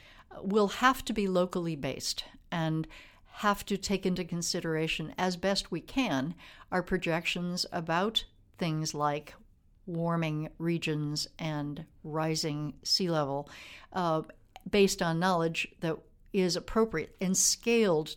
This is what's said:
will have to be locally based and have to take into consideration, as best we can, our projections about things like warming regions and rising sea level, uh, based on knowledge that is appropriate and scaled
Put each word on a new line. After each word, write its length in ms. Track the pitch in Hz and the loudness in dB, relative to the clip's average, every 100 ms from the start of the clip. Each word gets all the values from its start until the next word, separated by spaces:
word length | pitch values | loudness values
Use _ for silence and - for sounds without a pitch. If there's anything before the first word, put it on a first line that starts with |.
| - - - - | -16 -20 -20 -10
will 260 | 196 214 202 | 0 4 4
have 340 | - 254 262 | 4 4 4
to 80 | - | 0
be 160 | 220 196 | -2 2
locally 480 | 180 180 185 170 156 | 2 2 0 -2 -2
based 480 | 135 - - - - - - | -4 -4 -6 -6 -10 -18 -6
and 380 | 175 160 160 160 - - - - | -2 0 0 -4 -10 -20 -20 -20
have 380 | - 214 202 | -2 0 0
to 140 | - 196 | -2 -4
take 260 | - 190 | -2 -2
into 200 | 190 185 | 0 -2
consideration, 920 | 170 170 165 180 165 156 160 - 156 - | -2 -4 -2 -2 -2 0 0 -2 -6 -2
as 200 | 180 175 | -2 0
best 340 | 190 190 - | 0 0 -2
we 100 | 170 | -6
can, 540 | - - 247 135 135 170 - - - | -4 -2 0 0 -2 -6 -14 -20 -4
our 100 | 180 | -2
projections 800 | 175 185 175 160 170 180 175 175 - | 0 -2 0 0 0 -2 -2 -2 -2
about 520 | 180 165 165 202 226 - - - - | -4 0 0 2 0 -4 -8 -20 -4
things 360 | 170 156 156 | -2 0 -2
like 400 | 147 147 147 147 - - _ _ _ - | 0 2 0 -4 -16 -20 _ _ _ -8
warming 640 | 170 170 170 160 151 156 - | -2 0 2 0 0 -4 -4
regions 720 | 165 170 160 151 147 147 - - | 0 0 0 0 -2 -2 -6 -6
and 480 | 160 151 147 147 160 - | -4 -4 -4 -8 -12 -16
rising 680 | 160 156 160 160 165 147 151 - | -6 -2 0 0 -2 -2 -4 -6
sea 260 | - 196 185 | 0 2 4
level, 400 | 165 139 139 147 - - - - | 2 0 -2 -6 -14 -18 -20 -8
uh, 260 | 190 175 160 160 - - - - | -2 2 0 -2 -12 -20 -18 0
based 320 | 208 196 - | 6 6 4
on 200 | 175 165 | 0 2
knowledge 480 | 185 180 165 165 - - | 2 4 2 0 -4 -4
that 160 | 165 156 - - - | -4 -4 -8 -20 -4
is 220 | 208 185 170 | 0 2 0
appropriate 600 | - 220 220 165 - - | 0 2 2 0 -6 -4
and 120 | 185 | 0
scaled 800 | 185 - - 233 233 214 156 156 | 2 2 2 2 4 4 4 0